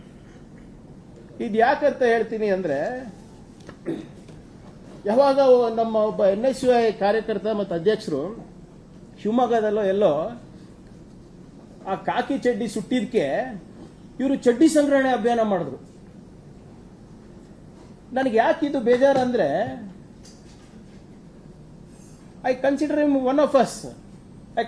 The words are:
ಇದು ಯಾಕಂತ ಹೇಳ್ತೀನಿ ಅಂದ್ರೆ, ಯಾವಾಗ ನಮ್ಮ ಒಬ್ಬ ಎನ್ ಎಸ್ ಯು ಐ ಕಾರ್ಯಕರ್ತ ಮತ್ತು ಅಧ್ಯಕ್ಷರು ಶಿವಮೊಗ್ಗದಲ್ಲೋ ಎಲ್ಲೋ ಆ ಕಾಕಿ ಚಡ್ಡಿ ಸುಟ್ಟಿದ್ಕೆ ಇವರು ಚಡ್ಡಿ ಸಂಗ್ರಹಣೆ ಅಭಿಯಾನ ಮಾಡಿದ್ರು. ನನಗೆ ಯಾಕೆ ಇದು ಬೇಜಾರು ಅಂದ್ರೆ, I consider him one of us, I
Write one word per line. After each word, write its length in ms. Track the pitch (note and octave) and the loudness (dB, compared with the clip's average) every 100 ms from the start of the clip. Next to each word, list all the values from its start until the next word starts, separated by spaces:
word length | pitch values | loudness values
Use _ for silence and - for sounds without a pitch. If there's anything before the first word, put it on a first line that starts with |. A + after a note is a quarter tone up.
| - - - - - - - - - - - - - - | -20 -20 -20 -20 -20 -20 -20 -20 -20 -20 -20 -20 -20 -10
ಇದು 160 | A3+ G#3+ | -4 2
ಯಾಕಂತ 460 | A#3+ C#4 C#4+ B3+ | 2 4 0 2
ಹೇಳ್ತೀನಿ 440 | B3 A3+ A3 A3 G#3+ | 2 2 0 -2 -2
ಅಂದ್ರೆ, 320 | F#3+ F3 C#3 F#3 B3+ B3+ - - - - - - - - - - - - - - - - - - - G3+ | 0 -2 -2 -4 -6 -12 -18 -20 -20 -20 -20 -20 -16 -10 -10 -12 -20 -20 -20 -20 -20 -20 -20 -20 -12 -2
ಯಾವಾಗ 340 | A#3+ C#4 C4+ C4+ B3 A#3 A3+ | 2 4 4 6 6 4 0
ನಮ್ಮ 200 | A3+ A3 | -2 0
ಒಬ್ಬ 300 | G#3+ F3+ G3 | 0 2 2
ಎನ್ 200 | G3 B3+ | 2 0
ಎಸ್ 180 | - | 0
ಯು 240 | B3+ A#3+ A3+ | 2 2 2
ಐ 40 | |
ಕಾರ್ಯಕರ್ತ 560 | - G3 A3 A3 G3+ G#3+ | 0 0 0 -2 -4 -4
ಮತ್ತು 280 | G#3+ F#3+ E3+ | -4 -4 -2
ಅಧ್ಯಕ್ಷರು 720 | F3 G#3+ F#3+ C#3 E3+ A3+ - - - - - - - - | 0 -2 -4 -6 -6 -10 -16 -20 -20 -20 -20 -20 -20 -8
ಶಿವಮೊಗ್ಗದಲ್ಲೋ 640 | G3+ A#3+ A#3+ A#3 G#3+ G#3 | -2 0 2 0 0 -2
ಎಲ್ಲೋ 580 | G3 G3 G3 D3 G3+ A#3+ - - - - - - - - - - - - - - - | 0 2 2 0 -4 -10 -20 -20 -20 -20 -20 -20 -20 -20 -20 -20 -20 -20 -20 -16 -8
ಆ 80 | F#3+ | -6
ಕಾಕಿ 420 | - F#3+ A#3+ C4+ | -4 -4 -4 -2
ಚಡ್ಡಿ 300 | B3 G#3 A#3 | -2 -2 -4
ಸುಟ್ಟಿದ್ಕೆ 580 | A3 - B3 G#3 G#3+ C#3 E3 B3+ G3 - - - - - - | -6 -4 -4 -2 -2 -2 -4 -6 -10 -16 -20 -20 -20 -20 -6
ಇವರು 160 | C4+ C#4 | -2 0
ಚಡ್ಡಿ 320 | B3 A#3 D#4+ | 0 4 4
ಸಂಗ್ರಹಣೆ 440 | D#4 C#4+ C#4 C4 | 4 2 2 2
ಅಭಿಯಾನ 300 | B3 A3+ A#3 | 0 0 0
ಮಾಡಿದ್ರು. 360 | A3 F#3 C#3+ - - - - - - - - - - - - - - - - - - - - - - - - | 0 -2 -4 -10 -18 -20 -20 -20 -20 -20 -20 -20 -20 -20 -20 -20 -20 -20 -20 -20 -20 -20 -20 -20 -20 -20 -8
ನನಗೆ 240 | B3+ C4 A3 | -2 0 2
ಯಾಕೆ 280 | C4+ D#4+ D4 | 2 2 0
ಇದು 140 | C4+ | -2
ಬೇಜಾರು 400 | A3+ B3 C#4 C4 | 2 4 4 4
ಅಂದ್ರೆ, 300 | B3 A#3 D3+ D#3+ B3+ C4 G3+ - - - - - - - - - - - - - - - - - - - - - - - - - | 2 0 0 0 -2 -6 -14 -18 -20 -20 -20 -20 -20 -20 -20 -20 -20 -20 -20 -20 -20 -20 -20 -20 -20 -20 -20 -20 -20 -20 -20 -8
I 100 | C4 B3+ C4+ | -4 0 0
consider 320 | C#4 D4 D4+ | 0 0 2
him 160 | D4 C#4 | 2 2
one 180 | B3+ C#4+ | 2 2
of 140 | C#4 | 4
us, 200 | C#4 G#3+ - C3+ - - - - - - | 2 2 -4 -14 -16 -20 -20 -20 -20 -10
I 40 | - | -6